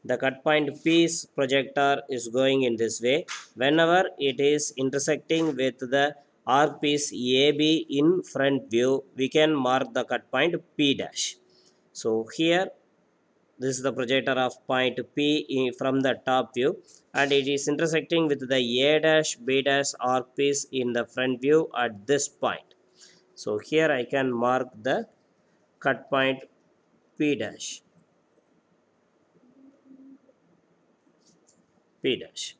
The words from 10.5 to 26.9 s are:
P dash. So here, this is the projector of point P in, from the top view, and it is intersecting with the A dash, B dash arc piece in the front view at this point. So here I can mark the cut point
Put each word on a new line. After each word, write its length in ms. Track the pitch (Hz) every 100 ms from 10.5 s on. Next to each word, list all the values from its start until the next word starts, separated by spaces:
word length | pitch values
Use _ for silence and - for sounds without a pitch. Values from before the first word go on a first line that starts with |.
| 170 - -
P 180 | 143
dash. 420 | 113 90 - - - _ _ _ _ _
So 340 | - 117 110 113
here, 340 | - 165 175 190 - _ _ _ _ _ _ _ _
this 180 | 131 127
is 60 |
the 100 | 131
projector 400 | 123 120 135 127
of 340 | 127 127 - -
point 320 | 131 127 117 120
P 320 | - 147 151 -
in, 240 | 131 127
from 260 | 123 131 135
the 180 | 131 117 -
top 280 | 127 117
view, 240 | 120 135 196 _ - _
and 160 | 131 139
it 160 | 139 135
is 220 | 139 147
intersecting 580 | 147 165 160 - 170 160
with 220 | 135 127
the 80 | 135
A 420 | 120 123 139 151
dash, 380 | 160 156 151 -
B 260 | 120 135
dash 300 | 135 139 139 -
arc 340 | 127 127 123
piece 320 | - 143 139 -
in 200 | 131 123
the 140 | 120 113
front 340 | - 127 123
view 300 | 135 156 160 -
at 280 | 120 101 104
this 200 | 139 -
point. 460 | _ 123 82 _ _ _ _ - _ _ -
So 220 | - 107
here 340 | - 156 156
I 120 | 135
can 280 | 120 139 131
mark 360 | 120 120 127 127 -
the 240 | 117 180 226 _ _ _ _ _ _ _
cut 320 | 139 120 -
point 300 | 135 135 131 - _ _ _ _